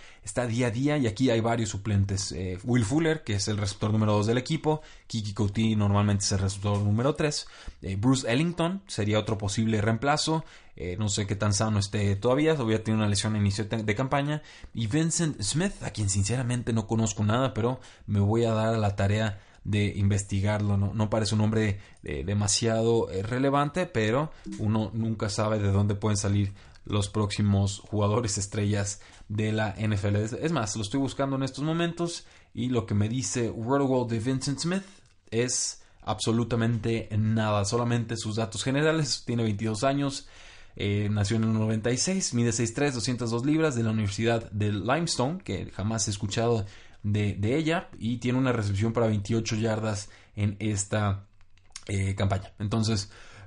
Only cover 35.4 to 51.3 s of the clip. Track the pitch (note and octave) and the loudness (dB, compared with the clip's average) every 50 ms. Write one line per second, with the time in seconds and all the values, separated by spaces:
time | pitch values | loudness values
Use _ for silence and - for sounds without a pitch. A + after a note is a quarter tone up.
35.4 | B2 B2+ - - - - - - - - - - - - G#2+ - - A#2 A2 A#2 | 0 0 0 -2 -4 -4 -6 -10 -16 -20 -20 -10 -6 -6 -4 -2 0 2 2 2
36.4 | A#2+ A#2 B2+ A#2 A2+ A#2 A#2+ A2 G2+ A#2 A2+ A2+ F#2+ - G#2+ G#2 A2 G#2+ A2 A2+ | 2 0 0 0 2 2 0 0 0 -2 -2 -2 -4 -2 0 0 2 2 2 2
37.4 | A2 G#2+ G#2 G#2 G2 G2 A#2+ A#2+ A#2+ A#2+ A#2+ A#2+ A2+ A2+ A#2 A2 - G#2+ G#2 A2 | 2 2 2 2 2 0 0 0 0 2 0 0 0 -2 -4 -6 -4 -4 -2 -2
38.4 | A2+ G#2+ - - - C3 C3 C#3+ D3+ D#3 D#3+ D#3+ D3 - - - - - A#2+ A#2 | -4 -4 -4 -4 -2 -2 0 2 2 2 2 2 0 -2 -4 -4 -4 -2 -2 0
39.4 | A#2 A2 G#2 G2+ A2 A2 A2 G2+ C3 C3+ C#3 C#3+ C#3+ C#3 C#3 - - - - - | 0 0 0 -2 -2 -2 -2 0 0 0 2 2 0 -2 -4 -6 -10 -16 -18 -20
40.4 | - - - - - - - - - G2+ G2+ G#2 G#2 G#2 G#2+ G#2+ G2+ G2 A2+ A2 | -20 -20 -20 -20 -20 -18 -10 -4 -2 0 0 0 0 0 0 0 0 2 2 2
41.4 | A2 A2+ A2 A2 A2 A2 A2 A2 G2+ A#2+ B2+ B2+ - F#3 F#3+ F#3+ F3+ - B2+ A#2+ | 2 2 2 2 2 0 0 0 0 0 0 0 0 0 0 -2 -2 -2 0 2
42.4 | A#2+ A#2 A2 - A#2+ A2 - C3+ C#3+ D3 B2+ A#2+ G2+ C3 B2 A2 B2 A2+ A2+ A#2 | 2 2 2 0 -2 -2 0 0 0 0 0 -2 -2 -4 -2 -2 -2 -2 -2 0
43.4 | B2 D3 D3+ D#3+ D#3+ D#3 C3+ A#2 A2+ A2 A2 A2 G#2+ G2+ G2 - A2+ A2+ A#2 A2+ | 0 2 2 2 2 2 2 0 0 0 0 0 0 -2 -2 0 0 2 2 0
44.4 | F#2+ - G#2 G#2 G#2+ G#2 G2+ G2+ E2+ A2+ C3+ D#3+ E3+ E3 - - B2 C#3 F3 F#3 | -2 -4 -4 -2 0 0 0 -2 0 0 0 0 0 0 0 0 0 -2 -2 -4
45.4 | - - G2 E2+ - - - - G2+ G#2+ A2+ A2+ - A2 G2+ G2+ - G2+ - A#2+ | -6 -6 -6 -6 -6 -8 -6 -4 -2 -2 -2 -2 -2 -4 -4 -4 -4 -4 -2 0
46.4 | A#2 A#2+ A#2+ A2 G2+ G2+ - - - - - - - G#2 G2+ G#2 G#2 G2+ - F#2+ | 2 2 2 0 0 -4 -10 -16 -20 -20 -18 -8 -4 -2 0 2 0 0 0 0
47.4 | G2+ G#2+ C3 D#3 D#3+ D#3 E3 F3+ F3 - - - - A2 B2 B2 - B2 B2+ B2+ | 0 0 0 0 0 0 0 -2 -4 -6 -10 -6 -4 -4 -4 -2 0 0 0 2
48.4 | C3 B2+ A#2+ A#2 G#2 G2+ G2+ G2 A2+ A2+ A2+ B2 A#2 A2 G#2+ G#2 G2+ - A#2 A2+ | 2 2 2 0 0 0 0 0 0 0 2 2 2 2 2 0 0 0 0 0
49.4 | A2 - A2+ G#2+ A2+ A2 A2 G#2+ A2 A2 G#2 G2 - - - - - - - G#2 | 0 0 -2 0 0 0 0 0 0 -2 -2 -4 -6 -10 -16 -20 -20 -14 -4 -2
50.4 | G2+ G2+ G2+ - A2 G#2+ G#2 G2+ - - - G#2+ G#2 G2+ G2 G2 - - | -2 -2 -2 -2 -2 -2 -2 -2 -2 -2 -2 0 0 0 0 -2 -4 -12